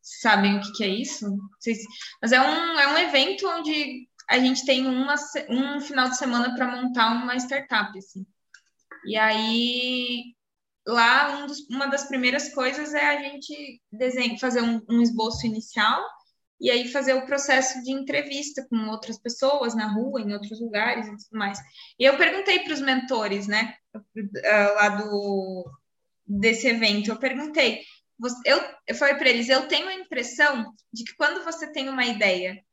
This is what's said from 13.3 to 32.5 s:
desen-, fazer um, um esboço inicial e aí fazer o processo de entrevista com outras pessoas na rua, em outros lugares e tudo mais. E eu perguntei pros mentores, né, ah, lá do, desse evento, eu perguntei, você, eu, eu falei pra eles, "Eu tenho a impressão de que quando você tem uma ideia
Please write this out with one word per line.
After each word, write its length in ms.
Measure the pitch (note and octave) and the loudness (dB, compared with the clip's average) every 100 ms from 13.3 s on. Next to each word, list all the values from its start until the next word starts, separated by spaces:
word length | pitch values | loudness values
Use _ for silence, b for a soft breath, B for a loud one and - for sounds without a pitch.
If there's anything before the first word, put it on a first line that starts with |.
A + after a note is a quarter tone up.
| C#4+ - D4 C#4+ A#3+ _ | -12 -14 -14 -14 -18 _
desen-, 460 | G#3+ B3+ B3+ A#3+ A#3 | -2 -2 0 -2 -2
fazer 240 | B3+ A#3+ | -2 0
um, 200 | A#3 A3+ G#3+ | 0 -2 0
um 100 | A#3 | 4
esboço 440 | A#3 A#3 A3 A3+ A#3 | 4 2 -2 -2 -2
inicial 560 | G#3+ - - G#3+ C4+ G#4+ - b _ _ _ | -4 -6 0 2 2 -4 -14 b _ _ _
e 100 | B3 | 2
aí 180 | B3 B3 | 2 0
fazer 260 | C#4+ C4 | 0 2
o 120 | C4 C4 | 2 2
processo 560 | C#4 C#4 C4 C4 B3+ | -2 2 2 2 -4
de 80 | B3 | -6
entrevista 760 | C4+ C4+ C#4+ C#4+ C#4 D4 - B3+ | -6 -2 -4 -4 -6 -8 -10 -4
com 60 | A#3 G#3+ | -2 -2
outras 300 | A3 A3 A#3 | -6 -10 -10
pessoas 560 | A#3+ A#3 C4+ C#4+ A#3 | -10 0 2 2 0
na 180 | A3+ G#3+ | -2 -2
rua, 280 | G#3 B3 B3+ | -2 -2 -4
em 120 | G#3 | -4
outros 260 | G3+ G#3 A3 | -6 -8 -10
lugares 460 | A#3 G#3 A3+ A#3 G#3+ | -6 -2 0 -2 -6
e 40 | |
tudo 280 | G#3 - A3 | -12 -12 -6
mais. 200 | G3+ G3 - B B _ | -4 -6 -14 B B _
E 60 | |
eu 120 | C4 C#4 | 6 6
perguntei 420 | E4+ F#4+ G4 F4+ | 2 2 0 0
pros 200 | - D4 | 0 -4
mentores, 680 | C#4 C4 A#3+ B3 G#3 G3 G3+ | 0 0 0 -2 0 -2 0
né, 260 | G#3 A3+ - _ G#3+ _ G#3+ G3+ G3+ - | -2 -2 -6 _ -20 _ -10 -8 -4 4
ah, 240 | G#3 G3+ G#3 | 6 6 6
lá 120 | G#3 | 4
do, 800 | G3+ G#3+ G#3 G3+ G3 F#3+ F#3 E3+ C3+ _ _ _ _ - | 2 -2 -2 0 -2 -2 -8 -10 -16 _ _ _ _ -4
desse 420 | G3+ A3+ A3 C4 | 2 2 2 0
evento, 420 | A#3 A3 G#3 G#3 | 2 2 0 -2
eu 80 | A3 | -2
perguntei, 640 | C4 C4 D4+ D4+ B3 A3 B B _ _ | -4 -4 -4 0 0 0 B B _ _
você, 180 | A#3+ A#3+ - | -8 -4 2
eu, 140 | C#4+ - - - | 2 0 -12 -8
eu 80 | |
falei 220 | A3+ C#4 C#4 | 0 2 4
pra 120 | C#4 | 2
eles, 200 | A#3 A#3 | 2 2
"Eu 180 | C4 D4+ | 2 2
tenho 200 | D4 F#4 | -2 -2
a 60 | |
impressão 760 | F#4+ F#4 C#4 A#3+ - D4 C4 G#3+ - _ | -8 -8 -8 -8 2 2 2 -6 -12 _
de 120 | A3 | -14
que 100 | A#3 - | -14 -2
quando 280 | D4 F4+ | -2 0
você 260 | E4 D#4+ D4+ | -8 -10 -8
tem 160 | - C4+ | -8 -6
uma 180 | C4 A#3+ | -2 -2
ideia 500 | G#3 G#3 F#3 F3+ | 2 2 2 -2